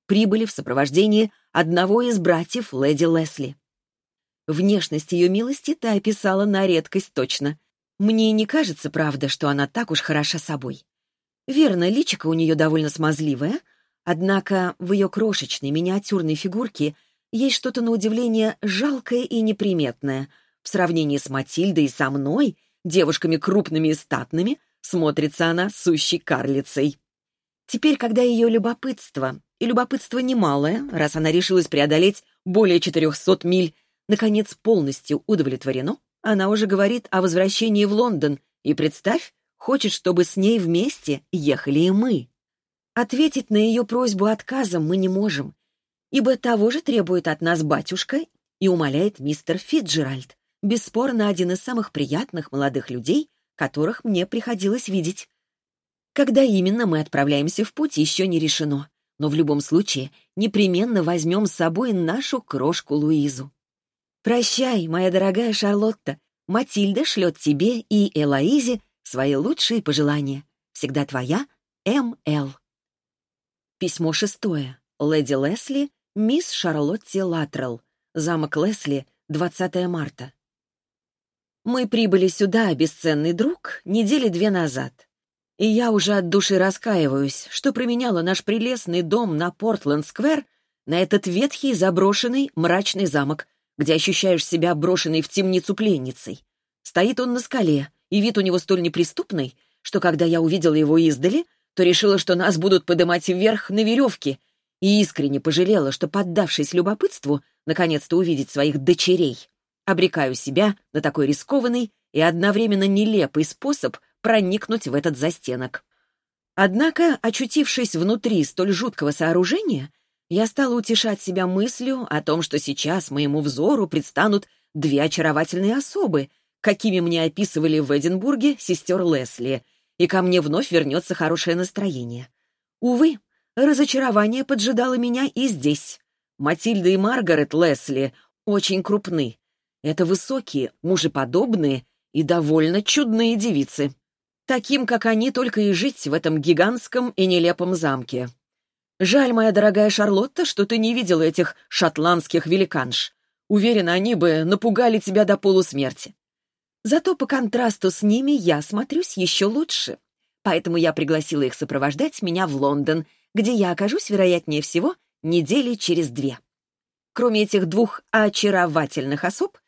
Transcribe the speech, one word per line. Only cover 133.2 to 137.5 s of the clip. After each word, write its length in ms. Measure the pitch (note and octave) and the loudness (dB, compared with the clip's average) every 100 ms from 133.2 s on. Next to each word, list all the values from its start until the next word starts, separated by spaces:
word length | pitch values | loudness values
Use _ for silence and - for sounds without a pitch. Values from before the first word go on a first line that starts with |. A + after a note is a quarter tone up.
| _ _ _ - | _ _ _ 2
разочарование 880 | C#4+ C4+ C#4+ C4 C4 G#3 G#3+ B3+ | 4 4 2 2 2 2 2 0
поджидало 540 | C4+ C4 A3 A#3 B3+ B3+ | -2 0 0 0 0 0
меня 320 | A#3+ B3 C#4 | -2 -2 -2
и 140 | - C4 | -2 -2
здесь. 540 | E3 D3 D3 - - _ _ _ - | 0 -2 -2 -6 -14 _ _ _ -6
Матильда 500 | C#3 E3 A3+ G#3 F3+ | -2 -2 0 0 2
и 80 | F#3+ | 2
Маргарет 580 | G3+ B3+ F3+ D#3 C#3+ | 2 0 2 2 2